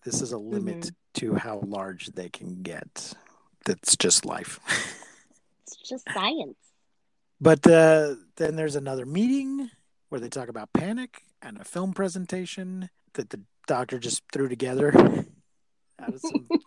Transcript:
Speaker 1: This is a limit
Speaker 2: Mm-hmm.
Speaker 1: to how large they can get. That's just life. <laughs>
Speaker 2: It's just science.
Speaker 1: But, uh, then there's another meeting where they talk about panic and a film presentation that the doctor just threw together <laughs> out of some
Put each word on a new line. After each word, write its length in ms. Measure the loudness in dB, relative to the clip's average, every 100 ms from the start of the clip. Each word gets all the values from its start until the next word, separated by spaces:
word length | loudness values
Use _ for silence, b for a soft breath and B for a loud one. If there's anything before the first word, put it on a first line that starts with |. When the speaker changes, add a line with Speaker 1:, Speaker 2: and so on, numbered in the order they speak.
Speaker 1:
This 160 | -6 -6
is 120 | -4
a 60 | -8
limit 420 | -6 -6 -6 -8
Speaker 2:
Mm-hmm. 80 | -12 -16 _
Speaker 1:
to 200 | -8 -2 -2
how 240 | -4 -8
large 440 | -8 -8 -8 -12 -14
they 200 | -12 -14
can 340 | -14 -14 -12
get. 520 | -10 -10 -12 -14 -14 -16 b b b _
That's 320 | -4 -2 0 2
just 280 | 4 4 2
life. 320 | -6 -10 -12 B
<laughs> 320 | B B B B B B _ _ _ -20
Speaker 2:
It's 220 | -20 -12
just 160 | -12 -8
science. 440 | -4 -2 -2 -6 -12 _ _ _ _ _ _ _ _
Speaker 1:
But, 260 | 6 8 10
uh, 500 | 10 10 6 4 -4 -14 -4
then 200 | -2 -2
there's 200 | -2 -4
another 300 | -4 -6 -4
meeting 640 | 0 2 0 -2 -6 -8 -12 _ _ _
where 120 | -8
they 80 | -8
talk 200 | -8 -10
about 240 | -10 -6
panic 500 | -4 -4 -6 -8 -16 _ _
and 180 | -18 -18
a 60 |
film 280 | -10 -6 -6
presentation 960 | -4 -4 -4 -8 -8 -8 -10 -12 -10 -12 _ _
that 160 | -10 -10
the 100 | -14 -16 _ -4
doctor 320 | -4 -4 -8
just 240 | -6 -8 -6
threw 160 | -4 -4
together 440 | -2 -4 0 6 8
<laughs> 1040 | 8 4 -4 -14 _ _ _ _ _ -12
out 140 | -10
of 60 | -10
some 280 | -6 -6 -2 -4